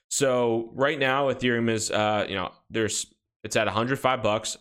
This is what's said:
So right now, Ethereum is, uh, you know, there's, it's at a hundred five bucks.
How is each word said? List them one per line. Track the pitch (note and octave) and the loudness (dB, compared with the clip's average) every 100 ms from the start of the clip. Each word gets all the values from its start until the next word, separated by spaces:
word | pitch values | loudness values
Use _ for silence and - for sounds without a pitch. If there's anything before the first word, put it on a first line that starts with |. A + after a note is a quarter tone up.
| - | -8
So | - C3+ B2 A#2+ A2+ A2+ A2 | 0 2 2 2 0 -2 -2
right | C#3 D3+ | 0 0
now, | C3+ C3+ | 0 2
Ethereum | C#3 A#2+ B2 A#2 A#2 | 0 0 0 2 2
is, | A2 - | 0 0
uh, | G#2+ G#2+ G#2 - | 0 2 0 -2
you | F#2+ | -4
know, | F2+ - - | -6 -8 -8
there's, | A2 G#2 - - _ _ _ | -2 -2 -2 -8 _ _ _
it's | G#2+ A#2+ | -4 0
at | G#2 | 0
a | |
hundred | G2+ A#2+ C3+ | 0 0 0
five | B2+ C3 | 0 2
bucks. | A2 A2 - - | 0 0 -2 -6